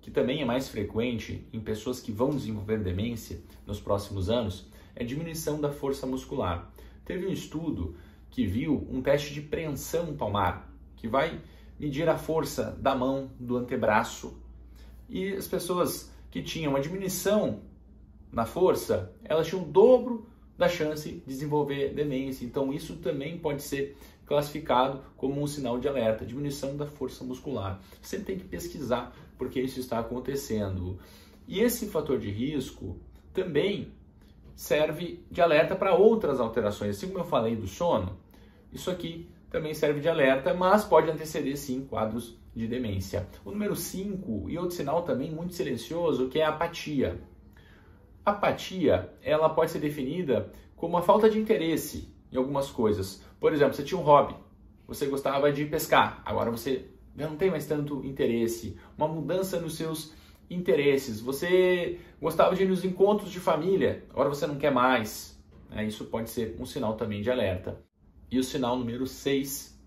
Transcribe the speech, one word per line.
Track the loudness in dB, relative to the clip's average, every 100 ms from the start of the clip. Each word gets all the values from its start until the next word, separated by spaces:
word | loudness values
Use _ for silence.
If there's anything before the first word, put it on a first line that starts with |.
que | -2
também | 0 2 0
é |
mais | 0 0 -2
frequente | -6 -4 0 0 -2 -6 -10 -10
em | -10
pessoas | -6 -4 -4 -6
que | -6
vão | 0 0
desenvolver | 0 -4 -6 -2 -2
demência | 0 -2 -2 -4 -10 -14 -14 -20 -10
nos | -10
próximos | -2 -2 -2 -4 0
anos, | 0 0 -6 -14 -20 -20
é | -10
diminuição | -6 -4 -6 -4 -4 -2
da | -2
força | -2 -4 -4 -4
muscular. | -6 -6 -4 -2 -4 -8 -18 -20 -20
Teve | -8 -4 -2
um |
estudo | -4 -6 -6 -4 -4 -6 -8 -18 -20 -12
que | -2 0
viu | 0 0 0 0
um | -2
teste | 2 2 2
de | -8
preensão | -6 -4 -4 -6 -4 -4 -2
palmar, | -4 -2 2 0 -2 -12 -20 -20
que | -10 -2
vai | 0 0 -4 -14 -20 -20 -8
medir | -6 0 2
a | 0
força | 0 -2 -2 -4 -6 0
da | 0
mão, | 2 0 -2 -4 -12
do | -4 -4
antebraço. | -2 0 4 4 2 -6 -12 -14 -18 -20 -20 -20 -20 -20 -10
E | -6 -4
as | -4 -4
pessoas | -4 -2 2 2 0 -12 -20 -12
que | -10
tinham | -8 -4 0
uma | 0
diminuição | -2 -4 -4 -2 2 2 2 -4 -12 -20 -20 -20 -20 -20 -8
na | -4 -2
força, | 4 4 4 2 0 -2 -14
elas | -2 0 0
tinham | -2
o | 2
dobro | 8 10 10 6 -6 -8 -20 -20 2
da | 2
chance | 4 -2 -2 -8
de | -12 -10
desenvolver | -6 0 0 0 -2 -2
demência. | -2 -2 -2 -4 -6
Então, | -4 -2 -2
isso | -2 -8 -6
também | -4 -4 -4 -4
pode | -4 -4
ser | -4 -4 -4 -8 -20 -20
classificado | 0 0 0 -6 2 4 4 -2 -12 -6
como | -4 -2
um | -4
sinal | -4 -4 -2
de | 0
alerta, | 2 2 0
diminuição | -4 -6 -6 -4 -6 -6
da | -8
força | -6 -8 -8
muscular. | -10 -8 -6 -6 -6 -8 -12 -20
Você | -10 -8
tem | -6 -6
que |
pesquisar | -6 -8 -8 -8 -2 -2 -2 -14 -20 -8
por | -6
que | -2
isso | -4 -4
está | -4 -4
acontecendo. | -4 -6 -4 -6 -2 -2 -2 -4 -6 -8 -14 -20 -20 -20 -8
E | 2
esse | 2 2 -2
fator | -2 0 -2
de | -2
risco | -4 -2 -2 -6 -10 -12 -12 -16 -20 -8
também | -4 0 2 2 -2 -8 -14 -20 -20 -20 -20 -20
serve | -16 0 2 2 0 -8 -10 -12
de | 4
alerta | 6 8 6
para | 2 4 8
outras | 8 8 2 2
alterações. | 2 2 0 0 -2 -2
Assim | -4
como | -4
eu |
falei | 0 2 2 -2
do | -4
sono, | -2 2 2 0 -8 -18 -20 -20 -20 -16
isso | -8 -6
aqui | -4 -6 -10 -14 -20 -6
também | -4 -4
serve | 0 2 2
de | 2
alerta, | 4 4 4 2
mas | 2 6 4
pode | 8 6 6
anteceder, | -2 -4 -4 -2 -4
sim, | -4 -6
quadros | -4 -2 -2 -2 -8 -16 -14
de | -8 -4
demência. | -2 -2 -4 -2 -4 -6 -12
O | -10
número | -4 -2
cinco, | -2 -4 -6 -6 -6 -4 -6 -4
e | -4
outro | -4 -4
sinal | -2 0
também | 0 -2 -2
muito | -6 -8
silencioso, | -4 -4 -4 -4 -2 0 2 0
que | 2
é |
a | 2
apatia. | 2 -4 -4 -4 0 0 -4 -14 -20 -20 -20 -20 -20 -20 -20 -20 -2
Apatia, | 0 2 2 0 -6 0 4 4 0 -8
ela | 0 4 4
pode | 4 0
ser | 0
definida | -4 -2 -4 -4 0 0 -2 -14 -20 -8
como | -2 0
a |
falta | 6 6 8
de | 4
interesse | 2 2 2 -2 -2 -10 -12 -18 -6
em | -2
algumas | 0 0 -2
coisas. | 2 2 2 -2 -8 -20 0
Por | 2
exemplo, | 6 4
você | 4
tinha | -4 0
um |
hobby, | 8 8 8 -4 -16 -20 -20 -20 -14
você | -4 -2
gostava | 0 0 4 2
de | 2
pescar, | -2 -2 4 4 4 0
agora | -6 -2 -2
você | -2 -2 -4 -4 -20 -20 -8
já | -8
não | 0
tem | 0
mais | 0 -2
tanto | -2 -2 -4
interesse, | -6 0 0 2 0 -2 -8 -12 -16 -2
uma | -2
mudança | -2 -2 -2 0 -2
nos | -4
seus | -6 -6 -6 -10 -16 -20 -20 -10
interesses. | -6 2 4 6 4 0 -6
Você | -6 -4 4 6 6 4 0 -6 -12 -6
gostava | -4 4 4
de | 6
ir | 2
nos | 2
encontros | -2 4 4 4 0
de | -4
família, | 0 2 2 2 2 0 -8
agora | 0 0
você | 0 -4
não | 0
quer | 2
mais. | 4 4 4 0 -8 -14 -18 -20 -20 -12
É, | -6
isso | -6 -6 -8
pode | -6 -6
ser | -4 -6 -6
um | -8
sinal | -4 -4
também | -2 -4 -2
de | 0
alerta. | 2 0 -2 -6 -10 -16 _ -20 -20 -4
E | -2
o |
sinal | 0 0 0 0
número | -2 -4 -6
seis | -4 0 0 0 -8 -12 -20